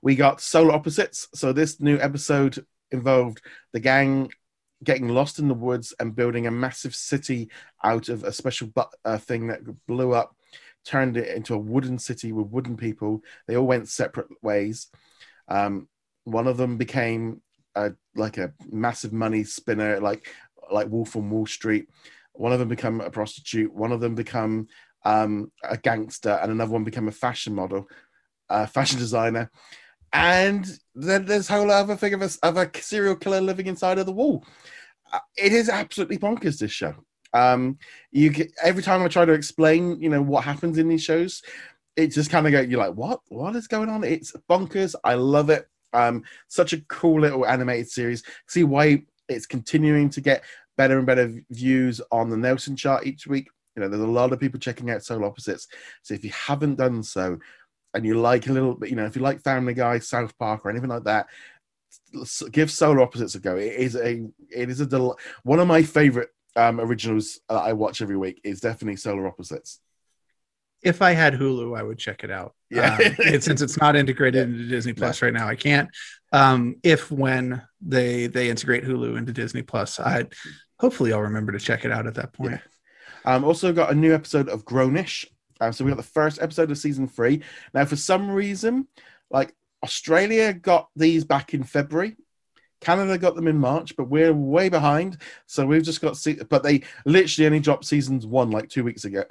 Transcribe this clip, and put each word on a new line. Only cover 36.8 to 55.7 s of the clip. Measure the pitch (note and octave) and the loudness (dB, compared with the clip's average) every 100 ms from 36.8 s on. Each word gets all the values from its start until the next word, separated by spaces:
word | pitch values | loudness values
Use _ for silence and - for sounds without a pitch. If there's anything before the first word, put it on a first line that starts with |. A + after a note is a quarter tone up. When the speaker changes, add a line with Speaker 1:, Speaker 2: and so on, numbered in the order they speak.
| E2+ D2+ _ _ _ | -8 -8 _ _ _
Speaker 1:
Um, | A#2+ B2 B2+ B2+ C3+ - - _ | 2 4 4 0 -6 -14 -20 _
you | C3+ D3+ | 4 4
get, | C#3+ E3 - | 4 -4 -2
every | E3 F#3 | 0 0
time | F#3+ F#3 | 0 2
I | F3+ | 2
try | F3 | 4
to | E3+ | 4
explain, | D#3+ C#3+ - D#3+ D#3+ F3 E3 | 4 0 2 4 4 2 -2
you | D3+ | 0
know, | D3 | 0
what | C#3+ C#3 | 2 0
happens | C3+ D3 E3+ D#3+ | -2 -4 -2 0
in | D#3+ | 2
these | D#3+ | 0
shows, | D#3 E3 F3+ - - - - _ _ - | 0 0 0 -6 -16 -20 -20 _ _ -2
it | D#3+ | 0
just | D3+ D3+ | 0 0
kinda | F3 D3+ | 2 4
go, | C#3+ | 4
you're | B2+ B2 | 2 0
like, | G2 | -2
"What? | F#2+ C#3 B3 - | -4 -6 -6 -8
What | - F3 A#3+ | -10 -6 -6
is | A3 | -4
going | G#3+ A3 | -4 -4
on?" | G#3+ | -4
It's | D3+ D#3+ - - - | -2 -4 -6 -8 0
bonkers. | F3+ F#3+ G3 F#3+ - | 0 0 -4 -4 -2
I | - | 0
love | B2 C3 D3 D3+ | 2 4 4 4
it. | D3+ - _ _ | 2 0 _ _
Um, | A#2 A#2+ A#2+ - - _ | 2 2 0 -8 -20 _
such | - E3+ | 0 0
a | D#3+ | -2
cool | - - E3+ D#3 | -8 0 2 4
little | D3+ C3+ | 4 2
animated | A#2+ B2+ B2+ B2 A#2 | 0 0 0 -4 -6
series. | - A#2+ A#2+ - - - | -4 -4 -4 -10 -20 -4
See | F3 | 2
why | D#3 C#3 D3+ C#3+ - _ - | 4 6 6 4 0 _ -8
it's | B2 - | -8 -6
continuing | C3 A2+ D#3+ D3+ D3+ C#3+ | -8 -2 2 4 4 2
to | C#3+ | 0
get | C#3 C3+ - - _ - | 0 0 -2 -20 _ 2
better | C3+ C3+ | 2 4
and | B2+ | 2
better | B2+ A#2+ | 2 2
v-, | A#2 - | -2 -14
views | A#2 B2+ C3 B2+ A2 - | -4 0 2 2 -2 -2
on | A#2 A2+ | -2 0
the | A2 | 0
Nelson | B2 C3 C#3+ C3+ | 0 0 -4 -4
chart | C#3+ C3 C3+ | 0 0 -2
each | C3+ - | -8 -6
week. | C#3 C3+ _ _ | -6 -6 _ _
You | - | -8
know, | G2 | -4
there's | G#2 | -2
a | A2 | 0
lot | A#2 B2 | 2 0
of | B2+ | 0
people | C#3 B2+ | -4 -4
checking | - A#2 B2 | -8 -8 -6
out | A2 | -6
Solar | - A2+ G2+ | -6 -6 -6
Opposites. | - - F#2+ - | -6 -8 -10 -10